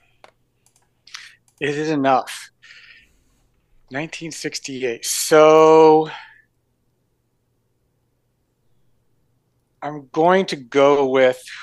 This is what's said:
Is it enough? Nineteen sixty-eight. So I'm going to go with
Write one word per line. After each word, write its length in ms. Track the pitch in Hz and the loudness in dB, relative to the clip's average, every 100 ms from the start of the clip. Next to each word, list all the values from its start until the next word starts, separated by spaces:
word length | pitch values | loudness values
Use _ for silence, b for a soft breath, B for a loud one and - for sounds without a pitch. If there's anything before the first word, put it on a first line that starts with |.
| b b _ _ _ _ _ _ _ _ _ B B B _ - | b b _ _ _ _ _ _ _ _ _ B B B _ -10
Is 180 | 147 147 | -8 -6
it 120 | 156 | -6
enough? 640 | 147 135 127 - - - _ b b b b b b _ _ _ _ _ _ _ | -4 0 -2 -4 -14 -20 _ b b b b b b _ _ _ _ _ _ _
Nineteen 420 | 135 160 - 165 | -14 -12 -14 -16
sixty-eight. 760 | - 151 - - 131 127 113 - | -14 -14 -12 -14 -10 -8 -8 -8
So 1040 | - - 156 156 160 160 160 160 156 156 B B B B _ _ _ _ _ _ _ _ _ _ _ _ _ _ _ _ _ _ _ _ _ _ _ _ _ _ _ _ _ _ _ _ - | -8 0 4 6 6 6 6 6 4 0 B B B B _ _ _ _ _ _ _ _ _ _ _ _ _ _ _ _ _ _ _ _ _ _ _ _ _ _ _ _ _ _ _ _ -16
I'm 280 | 143 151 135 | -14 -14 -10
going 340 | 160 170 190 190 | -2 0 0 -2
to 80 | 147 | -10
go 520 | 120 139 139 143 131 | -4 0 2 2 0
with 360 | 131 127 127 - - | 2 0 0 -12 -20